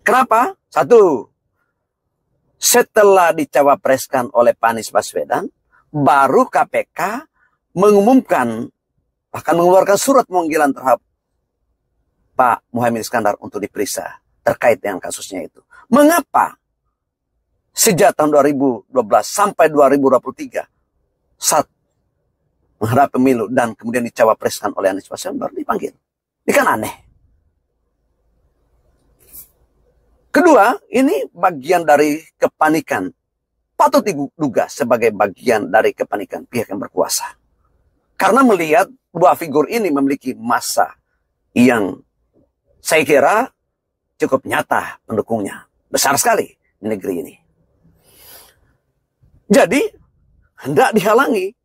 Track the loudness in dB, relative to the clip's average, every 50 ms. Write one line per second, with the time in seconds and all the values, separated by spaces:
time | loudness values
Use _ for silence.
0 | _ 0 0 0 2 2 0 0 0 -2 -4 _ _ _ -4 -4 2 4 6 6
1 | 6 6 2 -2 -6 _ _ _ _ _ _ _ _ _ _ _ _ _ _ _
2 | _ _ _ _ _ _ _ _ _ _ _ _ -4 0 2 2 0 _ _ 4
3 | 4 6 6 4 4 2 0 -2 -6 -2 0 2 4 4 2 2 _ -2 -2 -2
4 | -2 -4 -4 -4 -4 -2 0 2 2 2 2 _ -2 -2 -2 -4 -10 -4 -4 -4
5 | -4 -4 -8 -8 -6 -4 -4 -6 -6 -8 _ _ _ _ _ _ _ _ -6 -2
6 | 0 2 2 2 2 2 2 0 0 0 0 -4 -4 -2 -4 -6 -6 _ _ -8
7 | -6 -6 -6 -8 -12 _ _ _ _ _ _ _ _ _ _ 0 2 4 4 4
8 | 4 4 4 4 2 0 -2 -2 -2 -4 -6 -8 -10 -12 _ _ _ _ _ _
9 | _ _ _ _ _ _ -16 -10 -4 -2 0 2 4 4 4 4 4 2 0 0
10 | 0 2 2 2 2 _ -2 -2 -2 0 0 0 0 0 -2 -2 0 0 0 0
11 | _ _ _ _ _ _ _ _ _ _ _ _ _ _ _ _ _ _ _ _
12 | _ _ _ _ _ _ _ 0 0 0 0 -2 _ _ -6 -2 -2 -2 -2 -4
13 | -8 -4 -6 -2 -2 -2 -4 -4 -10 -14 -12 -10 -10 -10 _ -8 -8 -6 -6 -10
14 | -10 -12 -16 _ _ _ _ _ _ -4 -4 0 0 0 0 0 -4 -8 -8 -8
15 | -10 -12 -14 -14 -16 -12 -12 -12 -12 -12 _ _ _ _ _ -20 -6 _ 2 4
16 | 4 4 2 0 -4 _ -2 -2 -2 -2 -6 _ _ _ _ _ _ _ _ _
17 | _ _ _ _ _ _ _ _ _ _ _ _ _ _ _ 0 0 0 2 4
18 | 2 2 2 2 0 2 2 2 2 2 0 0 0 -2 -2 -4 _ _ -4 -4
19 | -2 2 0 0 0 -2 -2 -2 -2 -2 2 2 0 2 4 4 4 4 4 2
20 | 2 2 2 2 _ -4 -12 -12 -14 -10 -10 -10 -12 _ _ _ _ _ _ _
21 | _ _ _ _ _ _ _ _ -4 0 0 0 -2 _ _ _ _ _ _ _
22 | _ _ _ _ _ _ _ _ _ _ _ _ _ _ _ _ -6 -2 2 0
23 | 0 0 0 0 0 2 0 0 -2 -2 -2 -2 -2 -2 -6 _ -10 -6 -6 -6
24 | -6 -6 _ 0 2 2 2 _ -4 -6 -6 -6 -10 -8 -8 -6 -8 -8 -8 -8
25 | -12 _ -16 -12 -12 -10 -10 -10 -10 -10 -10 -12 -8 -6 -6 -6 -6 -12 _ _
26 | _ _ _ _ _ _ _ _ _ -2 0 0 2 0 -2 -2 -4 -10 -12 -16
27 | _ _ _ _ _ _ _ _ _ _ _ _ _ _ _ _ _ _ _ _
28 | _ _ _ _ _ _ _ _ _ _ _ _ _ _ _ _ _ _ _ _
29 | _ _ _ _ _ _ -20 -20 -20 _ _ _ _ _ _ _ _ _ _ _
30 | _ _ _ _ _ _ -2 2 4 6 6 6 4 4 0 -4 _ _ -2 0
31 | 0 0 0 -2 -6 -8 _ -4 -4 -2 -2 -4 -4 -2 -2 -2 2 2 4 4
32 | 4 0 0 -4 -8 _ _ _ -4 -4 _ _ 0 0 0 -2 -2 -4 -6 -6
33 | -6 -8 -10 _ _ _ _ _ _ _ _ _ _ _ _ 0 0 2 2 2
34 | 0 0 -6 -6 -8 -10 _ -6 -6 -2 -2 -2 -4 -4 -6 -8 -2 -2 0 2
35 | 2 -2 0 0 -4 -4 -4 _ -2 -2 -2 -2 -2 0 0 2 2 0 -2 _
36 | -10 -8 -8 -10 -10 -10 -12 -16 -14 _ -8 -8 -8 -6 -10 -12 -12 -10 _ -6
37 | -4 -4 -4 -8 -10 -12 -18 _ _ _ _ _ _ _ _ _ _ _ _ _
38 | _ _ _ _ 0 0 2 4 4 4 2 2 0 2 0 0 0 -2 -14 _
39 | _ _ _ 2 2 2 2 2 -4 -2 0 0 0 0 -2 -2 -2 -2 0 0
40 | 0 -2 -2 -4 _ -12 -12 -10 -6 -4 -4 -4 -4 -4 -2 -2 -4 -4 -6 _
41 | _ _ _ _ _ _ _ _ _ _ _ 2 2 4 4 2 -2 -4 -8 -10
42 | _ _ _ _ _ _ _ _ _ _ _ _ _ _ _ _ _ -2 0 0
43 | 2 2 2 2 2 2 0 0 -2 -4 _ _ _ _ _ _ _ _ _ _
44 | _ _ _ _ -4 -2 -2 -4 _ -4 -4 -4 -4 _ -4 -4 -4 -6 -14 _
45 | _ -8 -6 -6 -6 _ -6 -6 -6 -8 -10 -14 -20 _ _ _ _ _ -6 -2
46 | -2 0 -2 0 0 0 0 0 -2 -6 _ _ _ _ _ _ -8 -8 -8 -6
47 | -6 -8 -8 -8 -10 -14 -18 _ _ _ _ _ _ _ _ _ _ _ _ _
48 | _ _ _ _ -20 -20 -20 -20 -20 _ _ _ _ _ _ _ _ _ _ _
49 | _ _ _ _ _ _ _ _ _ _ 4 4 4 4 2 -2 -2 -4 _ _
50 | _ _ _ _ _ _ _ _ _ _ _ _ -8 -2 0 2 2 2 2 0
51 | 0 2 2 2 2 0 -2 -4 -4 -6 -10 _